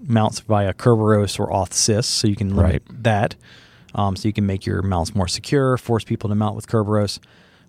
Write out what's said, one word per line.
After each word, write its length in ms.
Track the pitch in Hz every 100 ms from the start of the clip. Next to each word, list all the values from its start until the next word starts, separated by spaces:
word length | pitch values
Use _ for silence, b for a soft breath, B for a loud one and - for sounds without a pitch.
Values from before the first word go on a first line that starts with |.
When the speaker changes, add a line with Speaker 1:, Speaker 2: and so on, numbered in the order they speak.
Speaker 1:
mounts 400 | 180 117 110 -
via 340 | - 107 101
Kerberos 640 | - 123 117 107 107 101 -
or 100 | 104
Auth 220 | 101 92
sys, 340 | - - 104
so 220 | 127 - 113
you 80 | 101
can 180 | 98
limit 280 | 98 98 - -
Speaker 2:
Right. 140 | -
Speaker 1:
that. 320 | 117 104 120 - B B B B B -
Um, 200 | 101 95
so 120 | 110
you 40 |
can 120 | 104
make 220 | 101 95 -
your 160 | 98
mounts 320 | 95 90 82
more 140 | 104 95
secure, 480 | - - 147 131 127
force 280 | - 113
people 240 | - 117 104
to 60 |
mount 220 | 104 107 107
with 100 | -
Kerberos. 540 | 113 104 107 101 - b b b b